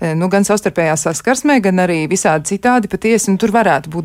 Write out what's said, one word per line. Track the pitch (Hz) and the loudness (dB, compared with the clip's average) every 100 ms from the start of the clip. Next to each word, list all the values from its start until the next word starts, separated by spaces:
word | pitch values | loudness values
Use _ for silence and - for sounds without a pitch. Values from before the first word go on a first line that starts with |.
eh, | 170 | -4
nu, | 160 185 | -2 0
gan | 196 | 0
savstarpējā | 202 202 190 - 160 156 | 2 0 -2 -2 0 0
saskarsmē, | 165 165 - 269 294 269 | -2 -4 -2 -2 2 2
gan | 196 185 | 2 2
arī | 180 165 156 | 0 0 -2
visādi | 185 196 156 - 196 | 0 0 0 -2 -2
citādi | 247 247 202 | 0 0 0
patiesi, | 190 220 226 - | -2 0 0 0
nu, | 190 | 0
tur | 226 | 2
varētu | 226 202 147 156 | 2 2 0 -2
būt | 165 | -6